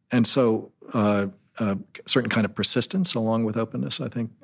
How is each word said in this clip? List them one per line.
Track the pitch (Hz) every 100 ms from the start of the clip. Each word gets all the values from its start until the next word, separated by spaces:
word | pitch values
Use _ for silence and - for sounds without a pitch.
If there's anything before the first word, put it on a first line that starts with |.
| -
and | 123 117
so, | 139 120 110 - _ -
uh, | 117 104 104 98 - _ -
a | 107 98 - - -
certain | 139 113
kind | 117
of | 104
persistence | - 98 - 120 190 175
along | 120 110 113
with | 110 113
openness, | 113 127 131 -
I | 120
think, | 120 113 -